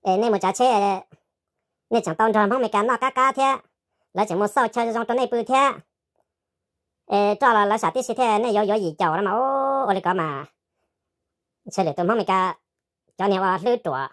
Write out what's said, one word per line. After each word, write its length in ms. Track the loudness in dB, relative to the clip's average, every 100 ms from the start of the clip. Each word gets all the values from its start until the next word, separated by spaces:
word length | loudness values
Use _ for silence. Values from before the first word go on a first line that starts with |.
Ê, 140 | 0 0
này 140 | 2
mà 80 | 0
chả 140 | 0
chế, 180 | 2 2 2 0 -2 -8 _ _ _ _ _ _ _ _
này 120 | -2
chẳng 100 | -2 -2
tao 160 | 0
cho 160 | 2 2
không 100 | 0
mấy 80 | 0
cái 120 | 0
nó 120 | 0 0
cá 140 | -2
cá 220 | 0 0
thế. 240 | 2 0 -2 -8 _ _ _ _
Là 120 | -4 -2
chỉ 60 |
một 120 | 0 0
sau 220 | 0 0
chơi 260 | -2 -4
trong 120 | -4 -2
trong 100 | -2
này 120 | -2
bự 120 | -2
thế. 300 | 0 2 2 0 -16 _ _ _ _ _ _ _ _ _ _ _ _
Ê, 280 | 0 2
cho 180 | 2 4
là, 120 | 4
là 140 | 2 2
sao 120 | 0
tí 120 | -4
xí 120 | -6
thế, 240 | -2 0 2
này 140 | 0
có, 100 | 0 2
có 60 |
gì 200 | 0 -2 -2
chầu 160 | -2
lắm 100 | 0
mà, 60 | 0
ô, 540 | 0 0 0 -2 -2 -2
ô, 80 |
đi 60 | -2
có 140 | 0
mà. 300 | -2 -2 -6 -12 _ _ _ _ _ _ _ _ _ _ _ -12
Chơi 160 | -2 -2
để 60 |
tụi 140 | 0 0
không 100 | 0
mấy 80 |
cái, 300 | 0 0 0 -4 _ _ _ _ _ _
cho 100 | -2
nên 120 | 0
là 180 | 0 0
lưới 140 | 0 0
trộn. 260 | -2 -6 -8